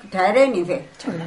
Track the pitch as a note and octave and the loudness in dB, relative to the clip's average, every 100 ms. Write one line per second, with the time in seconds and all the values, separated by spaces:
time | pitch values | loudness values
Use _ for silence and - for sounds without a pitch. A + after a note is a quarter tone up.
0 | - F#3 F#3+ A#3+ C4+ G3+ F3 F3+ - - | -8 0 2 4 4 2 -2 -6 -8 -12
1 | - E3+ | -10 -8